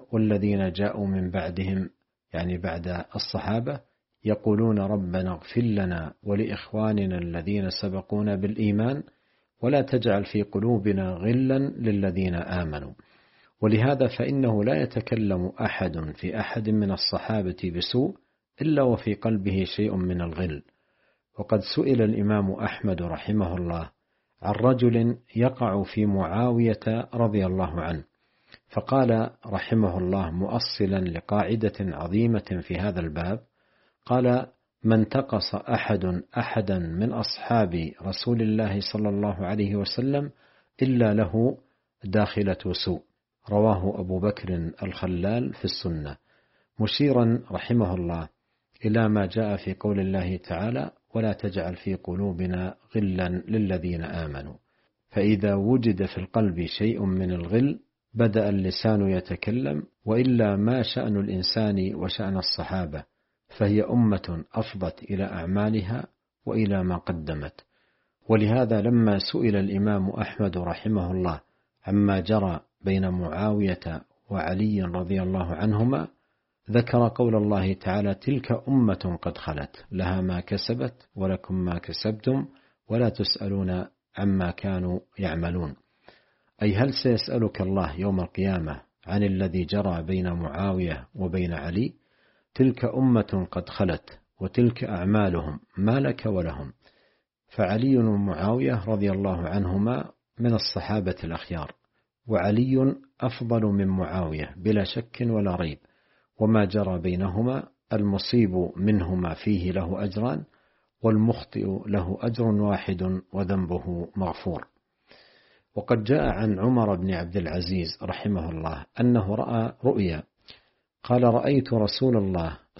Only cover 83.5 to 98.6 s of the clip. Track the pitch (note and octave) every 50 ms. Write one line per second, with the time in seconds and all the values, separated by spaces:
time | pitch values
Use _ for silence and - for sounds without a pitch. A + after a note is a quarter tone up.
83.5 | G2 G2 F#2+ F#2 F2+ F2+ F2+ - _ _ _ _ _ - G2+ G2+ F#2+ F#2+ F2+ F2
84.5 | - - - G2 F#2+ F2+ F2+ F2+ F2+ - - _ _ - F#2+ - - E2 E2+ F2
85.5 | F2+ F2+ E2 D2 C2+ - _ _ _ _ _ - - _ _ _ _ _ _ _
86.5 | _ - G#2+ G#2+ F#2+ G#2 C3 C#3 C3 - - B2+ A#2 G#2 - - - A#2+ A2 G#2
87.5 | - - F#2+ F#2+ G2 F#2+ E2+ C#2+ D2 E2+ F#2+ G2+ G2 F#2 E2+ - - F#2 F#2+ G2
88.5 | F#2+ F2 D#2+ D#2 C#2+ - - _ _ _ _ - F#2+ G#2 G#2 G2 F#2+ F#2 G2 F2
89.5 | E2+ F#2 E2+ - G2+ G2+ G2 F#2+ E2+ E2 D#2+ E2+ F#2+ F#2 F2+ F2+ E2+ F2 E2 -
90.5 | - - - - - F#3 F3+ E3 D3+ - - - - G#2 F#2 F2 F2+ F#2 F2+ E2+
91.5 | E2 D2 C#2+ F2 E2+ G2+ C3 E3 - _ _ _ _ _ _ _ _ _ _ _
92.5 | _ - C3 C3 B2 - B2 - - C3 C3+ B2+ A#2+ A2 G2+ - G2 F#2+ F2+ -
93.5 | - F2+ - - - - G2+ F2+ D#2 - - - - - _ _ _ _ F#2+ F#2
94.5 | - B2 A#2+ A#2 A#2 - B2+ - G#2 F2 F2+ G2 G#2 G#2+ G2+ F#2 E2+ E2 D2+ D2+
95.5 | D2 D2 - _ _ F#2 G2 A2 B2 C#3 C#3 C3+ B2 - - A2+ G2 F2+ E2+ D#2+
96.5 | C2+ C#2 C#2+ B1+ - _ _ - _ _ _ _ _ _ _ _ _ _ _ _
97.5 | - A#2 G2+ F2+ G#2 A2+ B2+ C3+ C3 B2 A2+ A2 G#2 G2+ G2+ F#2+ E2 D#2 F#2 G#2
98.5 | A#2 B2+